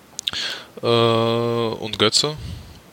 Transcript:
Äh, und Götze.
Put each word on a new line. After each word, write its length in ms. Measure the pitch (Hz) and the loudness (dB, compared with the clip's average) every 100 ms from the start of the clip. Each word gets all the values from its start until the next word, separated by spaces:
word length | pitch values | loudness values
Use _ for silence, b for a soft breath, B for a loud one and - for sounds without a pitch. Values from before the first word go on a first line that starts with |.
| - - - B B B B - | -18 -12 -8 B B B B -4
Äh, 40 | 117 | 2
und 1120 | 117 117 113 117 117 117 117 117 - 110 107 | 4 4 4 2 0 0 -2 -2 -4 -6 2
Götze. 360 | 107 - 143 151 B B B B - | 2 4 0 -4 B B B B -20